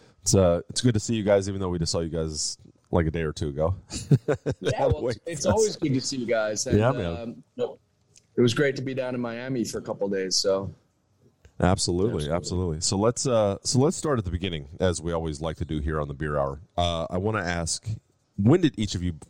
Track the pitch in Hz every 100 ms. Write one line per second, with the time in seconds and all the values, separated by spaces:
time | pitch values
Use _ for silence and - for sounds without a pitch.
0 | _ _ - 98 92 85 - - 123 107
1 | - 113 101 101 98 98 95 87 80 92
2 | 82 80 80 76 - - - _ - 87
3 | 78 80 78 - 78 69 80 95 - -
4 | - 139 - 139 147 - 160 110 135 110
5 | 117 117 - 165 180 202 214 170 160 131
6 | - 135 113 113 107 107 - 104 117 127
7 | 87 85 117 - - - 123 - _ _
8 | _ _ _ - 123 117 139 135 135 131
9 | 127 127 120 117 127 131 104 107 98 110
10 | 98 98 95 90 101 98 95 - _ _
11 | _ _ _ _ - - 87 98 - 85
12 | 104 87 73 85 - 90 90 78 - 98
13 | 110 120 139 117 104 98 - 123 147 -
14 | 160 127 95 82 92 80 69 - 92 82
15 | 80 82 80 71 80 78 78 78 76 76
16 | 73 67 76 73 69 71 92 - 87 82
17 | 82 92 104 107 87 85 85 - - 107
18 | _ _ _ - 101 175 160 - 104 98
19 | 87 78 -